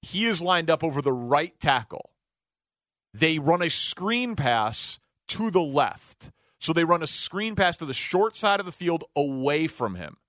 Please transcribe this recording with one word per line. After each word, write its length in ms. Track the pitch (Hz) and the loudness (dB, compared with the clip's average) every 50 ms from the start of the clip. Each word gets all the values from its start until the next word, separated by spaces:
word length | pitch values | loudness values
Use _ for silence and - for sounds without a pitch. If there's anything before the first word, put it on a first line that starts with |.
| - | -14
He 220 | - - 185 220 | -8 -4 -2 0
is 180 | 233 220 - 170 | 2 2 2 2
lined 280 | 180 185 175 165 160 | 2 2 2 4 2
up 120 | 160 156 - | 0 2 2
over 180 | 160 143 143 | -2 -2 0
the 120 | 139 139 131 | 0 0 -2
right 460 | 123 120 120 135 143 160 180 _ _ | -2 0 2 2 2 2 0 _ _
tackle. 500 | - 151 135 123 113 _ - - - - _ _ _ _ _ _ _ _ _ _ _ _ _ _ _ _ _ _ _ _ _ | 0 2 2 2 0 _ -14 -16 -16 -16 _ _ _ _ _ _ _ _ _ _ _ _ _ _ _ _ _ _ _ _ _
They 260 | 110 160 160 160 156 | 0 2 2 2 2
run 240 | 143 147 165 180 175 | 2 2 2 4 4
a 80 | 165 | 2
screen 680 | - - - - - - 180 202 233 240 247 240 226 | 2 2 2 0 -2 -2 -2 -2 0 0 -2 -4 -4
pass 640 | - 143 123 120 113 107 110 113 - - - - - _ _ _ _ _ - | -2 0 2 2 2 2 0 0 -2 -4 -4 -4 -8 _ _ _ _ _ -4
to 220 | - - 220 226 | -2 -2 0 -4
the 100 | 180 185 170 | -2 -2 -4
left. 680 | 147 135 147 139 107 - - - - - _ - - - _ _ _ _ _ | -2 0 0 0 0 -2 -10 -18 -20 -20 _ -20 -20 -20 _ _ _ _ _
So 140 | - - 160 | -4 -2 0
they 120 | 165 170 | 2 4
run 180 | 165 175 170 165 | 2 2 2 2
a 40 | |
screen 480 | 143 - - - - - 190 214 220 214 | 0 0 0 0 0 -2 -4 -6 -4 0
pass 220 | 196 196 180 170 - | 0 0 0 0 -2
to 80 | 165 | -8
the 80 | 143 127 | -6 -6
short 420 | - - - - 180 202 220 - | -4 -4 0 2 2 2 2 0
side 240 | - - 208 202 196 | 0 0 2 2 2
of 60 | 196 | -2
the 60 | 180 165 | -6 -10
field 320 | - 180 170 170 165 156 - _ | -6 -4 -2 -2 -2 -4 -4 _
away 500 | 147 147 143 135 131 131 139 147 151 160 | -2 -2 0 -2 -2 0 0 2 2 0
from 280 | 156 - - 123 107 92 | -2 -2 -4 -4 -4 -4
him. 220 | 90 87 76 - _ _ | -6 -12 -14 -16 _ _